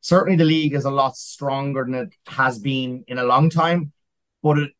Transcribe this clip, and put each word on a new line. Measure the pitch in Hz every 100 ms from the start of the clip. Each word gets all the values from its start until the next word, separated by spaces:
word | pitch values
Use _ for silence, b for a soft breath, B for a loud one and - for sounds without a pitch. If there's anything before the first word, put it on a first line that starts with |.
certainly | - 175 185 175
the | 160
league | 160 151
is | 143 135
a |
lot | 139 135 -
stronger | - - 139 135 139 135
than | 123 127
it | 107 - -
has | - 131 117
been | 139 135 127 127 120
in | 127
a |
long | 123 123 160
time, | 165 165 175 147 - _ _ _ _
but | 151 147
it, | 147 -